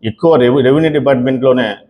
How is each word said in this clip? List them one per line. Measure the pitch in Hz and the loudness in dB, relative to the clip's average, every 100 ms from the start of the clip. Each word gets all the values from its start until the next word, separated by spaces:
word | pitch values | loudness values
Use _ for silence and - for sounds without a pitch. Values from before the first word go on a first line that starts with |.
ఎక్కువ | - - 170 156 | -8 -4 0 2
రెవె-, | 123 135 | 2 2
రెవెన్యూ | 127 139 160 | 2 2 0
డిపార్ట్‌మెంట్‌లోనే | 151 131 131 123 131 131 127 113 101 _ | -2 0 -2 -2 -2 0 0 -2 -8 _